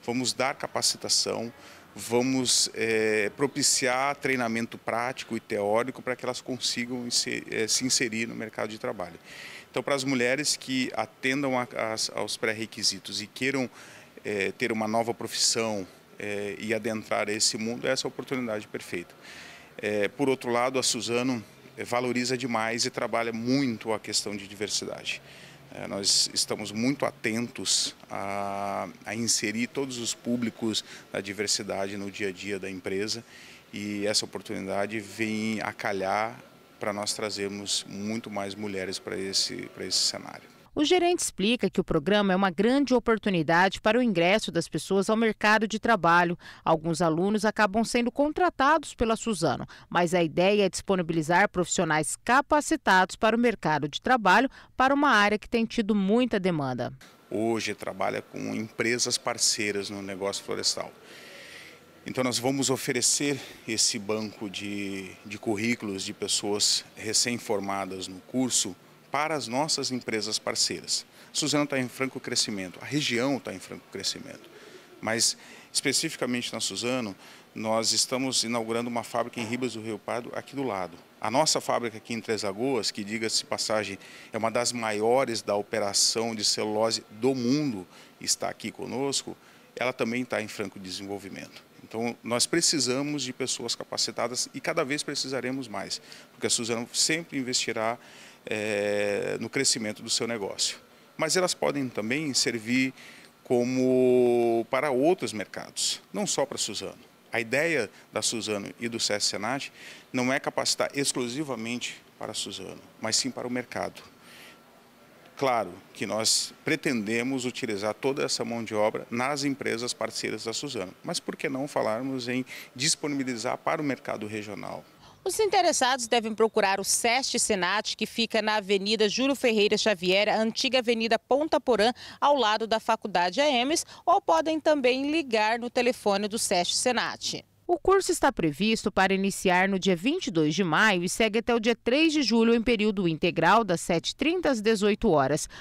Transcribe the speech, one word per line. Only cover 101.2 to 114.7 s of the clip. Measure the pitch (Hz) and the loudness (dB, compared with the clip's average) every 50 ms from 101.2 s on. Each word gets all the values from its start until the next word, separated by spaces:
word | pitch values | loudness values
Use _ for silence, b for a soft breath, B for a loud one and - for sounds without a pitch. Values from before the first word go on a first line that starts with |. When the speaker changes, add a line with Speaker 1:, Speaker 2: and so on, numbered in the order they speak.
| 156 160 - | -2 0 2
Speaker 1:
elas | 185 185 175 | 2 2 2
podem | - - - 147 143 143 135 123 | 0 0 0 0 0 0 -4 -4
também | - - 104 110 123 147 160 147 | -4 -6 -2 -2 -2 -2 -2 -2
servir | 123 - - 131 117 113 107 113 123 131 131 131 B B B B B B B B B _ | 0 0 0 0 -2 -4 -2 0 2 2 2 0 B B B B B B B B B _
como | _ - 127 120 120 127 127 127 127 127 127 127 127 127 123 123 123 120 120 120 120 117 117 113 113 - | _ 2 2 2 4 2 2 2 4 4 6 6 6 6 8 6 6 6 6 4 4 4 2 2 0 0
para | - 165 147 151 | 0 0 0 2
outros | 131 127 139 160 185 - 143 110 | 2 4 4 4 4 2 0 -6
mercados, | 104 107 95 - - 101 - - - - - - - - - _ | -4 -6 -8 -8 -8 -12 -12 -10 -6 -2 -2 -2 -2 -4 -8 _
não | - 190 208 - | -4 -4 -2 0
só | - - 139 | 0 0 0
para | - - | -2 -2
a | 107 | -6
Suzano. | - - 104 92 98 87 - - - - _ _ _ - | -4 -4 -4 -6 -8 -8 -12 -14 -20 -20 _ _ _ -4
A | - 113 | -4 -4
ideia | 117 113 120 139 156 170 165 139 110 95 B B B B | -2 0 0 0 2 2 0 0 -2 -4 B B B B
da | - 110 | -6 -2
Suzano | 107 - - 113 98 104 107 101 98 98 - - | -2 -2 -2 -2 -2 -2 -4 -4 -4 -8 -10 -8
e | 117 117 | -8 -6
do | 117 110 | -4 -2
sesc | - - 107 104 - | -2 0 0 0 0
Senat | - - 98 101 113 131 139 - - B B B B B B B B | -2 -2 -2 -4 -4 -4 -4 -6 -10 B B B B B B B B
não | - 127 123 127 | -4 -2 0 0
é | 131 143 | 0 0
capacitar | - 156 - - 123 - - - - - - | -2 -2 -4 -2 0 0 0 0 0 -2 0
exclusivamente | 143 143 135 - 151 127 120 120 139 160 135 131 110 110 117 120 120 - - - - - - _ _ | -2 -2 -2 0 -2 -4 -4 -4 -6 -6 -6 -6 -6 -4 -6 -6 -6 -6 -8 -10 -12 -20 -20 _ _
para | 113 107 | -10 -8
a | 107 | -6
Suzano, | - - - 98 95 95 90 85 87 - - - - | -6 -8 -8 -8 -10 -12 -12 -14 -16 -18 -20 -14 -8
mas | - 110 110 | -4 0 0
sim | - - 131 | 0 0 -2
para | 113 120 120 123 | -4 -6 -6 -4
o | |
mercado. | 123 123 120 - - 107 92 92 - - - - - B B B B B B B B B - - | -4 -6 -6 -6 -6 -4 -4 -4 -6 -12 -20 -20 -20 B B B B B B B B B -20 -20